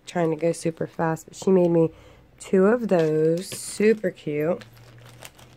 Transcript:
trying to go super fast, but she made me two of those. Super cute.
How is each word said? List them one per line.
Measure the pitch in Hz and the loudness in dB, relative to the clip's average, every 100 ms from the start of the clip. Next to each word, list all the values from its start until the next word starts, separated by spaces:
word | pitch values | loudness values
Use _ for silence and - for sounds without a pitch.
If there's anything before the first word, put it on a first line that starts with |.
| - | -10
trying | 180 165 | -4 -2
to | 156 | 0
go | 170 | -2
super | 165 170 - 156 | -2 -6 -6 -8
fast, | - 165 160 - | -4 -4 -4 -8
but | - | -6
she | - | 2
made | 185 175 | 4 4
me | 170 160 - - - - _ | 4 2 -2 -20 -20 -20 _
two | - 190 190 | -2 2 4
of | 247 220 | 2 2
those. | 180 156 156 160 165 196 | 2 2 2 2 0 -4
Super | - - - 208 214 185 | -12 -10 0 2 2 -2
cute. | - - 147 151 - - - - - - - - - - | -6 -6 -4 -4 -4 -10 -20 -20 -20 -20 -20 -20 -20 -20